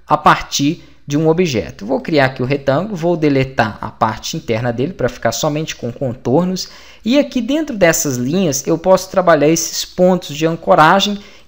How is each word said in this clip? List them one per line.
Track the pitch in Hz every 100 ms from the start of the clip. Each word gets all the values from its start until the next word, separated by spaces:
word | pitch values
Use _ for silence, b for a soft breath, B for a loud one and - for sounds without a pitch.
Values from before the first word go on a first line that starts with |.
| b
a | 147
partir | 180 151 - - 143 175 b b -
de | 143
um | 160
objeto. | 165 180 117 127 - 208
Vou | 262
criar | 247 151 131
aqui | 135
o | 123
retângulo, | 143 139 139 208
vou | 185 170 170
deletar | 151 135 131 - 107 -
a | -
parte | - 113 110 - 165
interna | - 110 123
dele | 113 135
pra | - 123
ficar | - 117
somente | - 156 147 160
com | - 120
contornos. | - 131 - 113 143 180 185 - B B B
E | 220 285
aqui | 277 254
dentro | 220 302 302 214
dessas | 170 160 147 123
linhas | 123 180 175 131 -
eu | 165
posso | 180 185 -
trabalhar | 190 180 156 156
esses | 170 - - -
pontos | - 180 180 - 147
de | 160
ancoragem | 165 - 175 156 196 208 202 B B